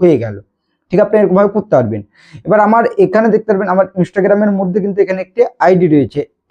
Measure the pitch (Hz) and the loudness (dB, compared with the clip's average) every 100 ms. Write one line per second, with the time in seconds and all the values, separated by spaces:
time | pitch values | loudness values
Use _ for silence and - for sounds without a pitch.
0 | 180 131 113 101 - _ _ _ _ 175 | 2 0 -2 -12 -18 _ _ _ _ -2
1 | 156 147 - 190 202 208 - 135 113 107 | 0 0 2 2 0 -2 -2 0 0 -6
2 | - _ _ 156 - 214 208 226 233 - | -10 _ _ -12 -2 0 2 2 0 0
3 | 185 180 170 - - 196 202 185 190 185 | 0 2 2 0 0 -2 -2 -2 -2 -2
4 | 170 196 196 202 208 196 185 196 196 196 | -4 -2 0 2 0 -2 -2 -4 -2 -2
5 | 190 185 185 - - - 170 185 175 147 | -2 -4 -6 -4 -2 0 2 2 2 2
6 | 117 143 - _ - | 0 -4 -10 _ -4